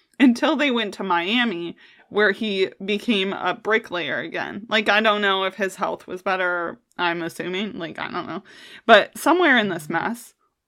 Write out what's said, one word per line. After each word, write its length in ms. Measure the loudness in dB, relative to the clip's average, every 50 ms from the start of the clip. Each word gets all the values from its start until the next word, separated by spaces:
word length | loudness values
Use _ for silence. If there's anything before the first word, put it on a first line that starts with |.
| _ _ _ 4
until 360 | 6 6 6 4 2 0 2
they 140 | 2 0 0
went 240 | 0 0 -2 -4 -6
to 100 | -6 -2
Miami, 720 | 0 0 0 2 0 0 0 0 0 -2 -4 -6 -10 -12 -14 -20 -20 -20 _ _ _
where 220 | 0 2 2 2
he 380 | 2 0 -4 -2 0 0 0 -2 -2 -6 -4
became 480 | -4 -4 -2 0 0 0 0 0 -2 -4
a 220 | -4 -4 -4 -4
bricklayer 640 | -4 -2 0 0 0 0 -4 -6 -6 -4 -4 -4 -6
again. 480 | -6 -6 -6 -8 -8 -8 -8 -12 -6 -2
Like, 200 | -2 0 2 2
I 120 | 2 4
don't 200 | 4 2 2 2
know 240 | 2 2 2 2 0
if 100 | -2 -2
his 200 | -2 -4 -4 -4
health 300 | -4 -4 -4 -4 -6 -8
was 160 | -12 -12 -6
better, 580 | -4 -2 -2 0 0 -2 -2 -2 -4 -6 -8 -12 _ _ _ -4
I'm 240 | -2 -2 -2 -4 -6
assuming. 560 | -8 -8 -8 -8 -6 -4 -4 -6 -6 -6 -8
Like, 180 | -10 -10 -10
I 140 | -10 -10 -8
don't 160 | -8 -8 -8
know. 160 | -8 -10 -10 -12 -14 -20 -20 -20 -20 -20 -4 6
But 320 | 8 8 8 8 4 -4
somewhere 400 | -2 2 2 4 4 4 4 4
in 120 | 4 2 0
this 200 | -4 -6 -6 -4
mess, 460 | -4 -2 -2 -2 -4 -6 -10 -18 _ _ _ _ _ _ _